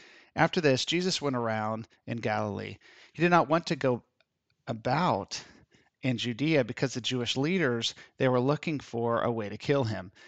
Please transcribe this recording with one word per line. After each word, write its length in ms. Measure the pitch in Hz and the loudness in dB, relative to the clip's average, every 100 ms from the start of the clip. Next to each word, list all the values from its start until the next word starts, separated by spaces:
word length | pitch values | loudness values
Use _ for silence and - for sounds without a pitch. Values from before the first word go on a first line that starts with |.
| - - - - | -20 -20 -10 0
After 240 | 165 185 | 0 4
this, 260 | 151 127 - | 2 2 2
Jesus 360 | 170 185 - | 0 0 -2
went 140 | 143 123 | -2 -2
around 520 | 117 110 107 110 117 _ - | -2 -2 -2 -4 -8 _ -8
in 100 | 117 | -4
Galilee. 600 | 110 107 107 101 101 101 - - - | -2 -2 -2 -4 -8 -12 -20 -20 -18
He 80 | - | 0
did 80 | 175 | 4
not 180 | 170 139 | 4 4
want 200 | 165 - | 0 0
to 80 | 147 | 0
go 260 | 135 120 - _ _ _ _ _ - | 0 0 -6 _ _ _ _ _ -10
about 760 | 113 120 143 175 101 - - - - _ _ _ _ | -4 0 2 2 2 -2 -10 -14 -20 _ _ _ _
in 160 | 131 117 | -2 -2
Judea 460 | 117 117 151 156 | -4 -2 2 2
because 320 | 117 - 131 127 | 2 -2 -4 -2
the 60 | |
Jewish 360 | 110 127 117 131 | -4 -2 -2 0
leaders, 560 | 147 185 135 117 113 - - - | 0 2 2 0 -2 -6 -18 0
they 100 | 131 | 2
were 120 | 127 | 4
looking 400 | 131 151 175 143 | 2 0 -2 -6
for 420 | - 117 117 117 | -6 -4 0 0
a 100 | 120 | 0
way 160 | 113 101 | -2 -6
to 100 | 107 | -6
kill 260 | - 139 | 0 2
him. 280 | 117 95 92 - | 2 -4 -8 -18